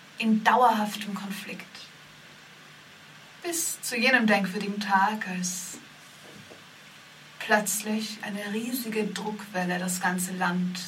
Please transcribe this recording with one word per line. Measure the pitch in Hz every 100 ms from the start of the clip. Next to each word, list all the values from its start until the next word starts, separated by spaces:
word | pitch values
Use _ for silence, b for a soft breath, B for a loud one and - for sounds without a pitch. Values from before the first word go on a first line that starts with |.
| - -
in | 220 214
dauerhaftem | 226 233 247 214 214 - - 185
Konflikt. | 196 - - 185 - - - - - - - - - - - - - - - - - -
Bis | 349 330 - -
zu | - 240
jenem | 254 254 214
denkwürdigen | 202 185 214 202 202
Tag, | 202 190 190 214 190
als | 180 180 - - - - - - - - - - - - - - - - - - -
plötzlich | - 214 214 - 214 220 214 -
eine | 214 196 202
riesige | 220 240 254 226 214 190
Druckwelle | 185 214 214 - 180 180 180
das | 185 -
ganze | 180 185 185
Land | 185 180 180 180 180